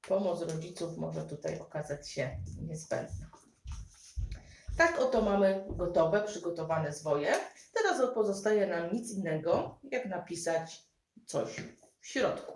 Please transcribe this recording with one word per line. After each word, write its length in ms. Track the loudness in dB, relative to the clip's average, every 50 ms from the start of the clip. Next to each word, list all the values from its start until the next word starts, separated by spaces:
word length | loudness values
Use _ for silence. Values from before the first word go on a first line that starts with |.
| 2
pomoc 340 | 2 2 2 4 2 0 0
rodziców 560 | -2 -2 -2 -4 -6 -8 -6 -6 -6 -4 -4
może 280 | -4 -4 -4 -4 -6 -6
tutaj 340 | -6 -8 -6 -4 -4 -4 -4
okazać 500 | -8 -8 -6 -6 -4 -4 -6 -8 -8 -8
się 280 | -4 -2 -2 -2 -4 -6 -8 -8 -8 -8
niezbędna. 680 | -6 -6 -8 -8 -4 -4 -4 -4 -4 -6 -8 -10 -12 -14 -16 -20 -20 -20 _ _ _ -10 -10 -10 -10 -16 -18 -20 -20 -8 -4 -4 -4 -4 -4 -10 -12 -18 -20 -14 -10 -6 2
Tak 220 | 4 4 4 4 2
oto 220 | 2 4 4 4
mamy 440 | 4 4 6 6 6 6 4 2 -2 -6
gotowe, 520 | -4 -2 -2 2 4 4 4 6 4 2
przygotowane 720 | 2 0 -6 -4 -4 -4 -4 -4 -2 0 0 0 0 -2 -4
zwoje. 400 | -4 0 2 2 2 4 2 2 2 0 -6 -12 -20 -20 _ _
Teraz 400 | 2 4 4 4 4 2 2 4
pozostaje 540 | 2 2 2 2 2 2 4 4 6 4
nam 260 | 2 2 -2 0 -2 -2
nic 180 | -4 -4 -4
innego, 680 | -6 -4 -2 0 -2 0 2 2 2 2 2 -2 -8 -14 -8
jak 220 | -4 -4 -4 -2
napisać 840 | -2 -4 -6 -4 -6 -8 -2 0 0 0 0 -2 -4 -12 -18 _ _ _ _ _ _ _ -20 _
coś 300 | -4 -2 -2 -2 -2 -6 -10 -10 -10 -14 _ -20 _ _ _
w 80 | -16
środku. 460 | -4 0 2 2 2 0 -2 -8 -12 -14